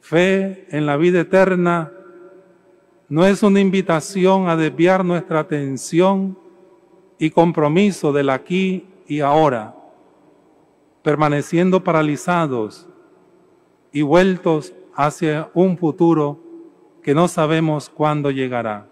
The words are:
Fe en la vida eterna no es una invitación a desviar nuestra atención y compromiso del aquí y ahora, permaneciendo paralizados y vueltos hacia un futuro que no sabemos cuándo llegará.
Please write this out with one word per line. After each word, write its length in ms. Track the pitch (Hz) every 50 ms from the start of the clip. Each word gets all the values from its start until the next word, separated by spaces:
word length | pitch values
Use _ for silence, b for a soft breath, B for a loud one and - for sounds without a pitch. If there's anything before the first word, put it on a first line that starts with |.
Fe 640 | _ - - 165 180 190 190 196 196 196 190 - - -
en 160 | - 147 151
la 100 | 147 143
vida 240 | 143 165 180 180 180
eterna 720 | 160 - - 190 190 190 185 180 175 175 175 170 160 147 - - - - - - - - - - _ _ _ _ _ _ _ _ _ _ _ _ _ _
no 160 | 139 156 175
es 160 | 196 202 180 -
una 180 | 208 196 196
invitación 880 | 196 196 180 196 185 - 170 156 147 - - 196 180 185 190 190 190 175
a 80 | 165
desviar 480 | 165 160 156 139 139 165 180 190 190 190
nuestra 360 | 175 175 170 - - 170 156
atención 960 | 156 - 156 147 143 139 135 123 - - - 160 180 190 196 196 190 190 185 - _ - - _ - _ _ _ _ _ _ _ _ _ _ _
y 120 | 156 160
compromiso 840 | - - 170 175 160 - 156 147 151 180 208 208 180 - - 156 139
del 180 | 143 143 139
aquí 560 | 131 131 135 - 180 185 190 190 185 185 - - - - _ _
y 120 | 147 147
ahora, 540 | 147 139 143 156 160 147 127 113 107 107 - - - - - _ _ _ _ _ _ _ _ _ _ _ _ _ _ _ _ _ _ _ _ _ _
permaneciendo 800 | 156 147 143 151 147 147 147 139 - - 170 175 185 185 185 185
paralizados 1040 | 185 165 160 156 151 147 131 - - 175 175 165 147 131 120 110 104 95 - - - - _ _ _ _ _ _ _ _ _ _ _ _ _ _ _ _ _ _ _ _
y 100 | 143 151
vueltos 680 | 139 147 175 185 196 185 175 - 180 160 156 143 - - - - - _
hacia 560 | - 143 151 147 - 170 156 151 151 156 - _
un 220 | 170 185 190 180
futuro 640 | 160 170 160 143 - 170 170 165 156 147 143 143 143 - - - - - - _ _ _ _ _ _ _
que 100 | - 143
no 140 | 151 175
sabemos 640 | 170 - - 160 147 160 160 160 160 151 147 - -
cuándo 420 | _ - 151 151 151 151 143 143
llegará. 560 | 135 135 131 127 127 120 117 113 104 104 104 -